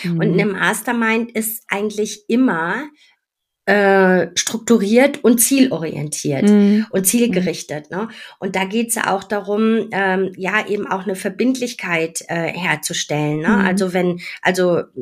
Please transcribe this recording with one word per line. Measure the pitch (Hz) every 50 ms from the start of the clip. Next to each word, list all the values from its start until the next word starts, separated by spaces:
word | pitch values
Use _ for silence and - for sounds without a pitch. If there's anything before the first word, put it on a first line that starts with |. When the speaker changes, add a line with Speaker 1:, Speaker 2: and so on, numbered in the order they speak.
| - 175 170 165
Speaker 1:
Und | 156
in | 165 170
Speaker 2:
Mhm. | 170
Speaker 1:
einem | 202 214 190
Mastermind | 180 170 175 214 214 - - 240 240 233 220 220 226 233 233 -
ist | 214 220 - - - - -
eigentlich | 202 202 208 214 208 202 214 220 - - _ -
immer, | 226 240 262 247 185 160 160 170 190 233 294 302 294 _ _ _ _ _ _ _ _ _ _ _ _ _ _ -
äh, | 196 208 202 196 196 196 190 185 185 180 170 175 -
strukturiert | - - - - 226 - - 233 220 196 196 220 240 269 285 285 - -
und | 220 254 240
zielorientiert | - - 277 277 262 262 - 156 165 160 - 151 147 151 151 - - 147 143 135 202
Speaker 2:
Mhm. | 208 208 208 202 202 208 214 220 -
Speaker 1:
und | - 190 190
zielgerichtet, | - - 240 240 226 185 185 185 175 151 - - - 143 151 151 -
Speaker 2:
Mhm. | 160
Speaker 1:
ne? | 180 220 220 - - - - - _
Und | - 196 185
da | 185 190
geht's | 190 202 226 233 233 -
ja | 220 - - 185
auch | 196 190
darum, | - 214 202 190 190 208 208 220 220 226 226 214 220
ähm, | - 185 196 190 185 190 190 185 185
ja, | - 185 185 196 214 214 -
eben | 202 208 202
auch | - 180 190 185
eine | 202 190
Verbindlichkeit, | 185 - 202 190 - 226 254 254 254 247 240 - - - 180 175 165 160 165 165 - - -
äh, | 160 170 170
herzustellen, | 160 - 170 180 175 151 151 - - 170 170 - - 151 147 151 147 151 151
ne? | 156 175
Speaker 2:
Mhm. | 220 196 196
Speaker 1:
Also | 190 185 196 190 185 170
wenn, | 185 180 180 175 175 - - - -
also | - 170 180 185 185 180 175 147 - - _ 131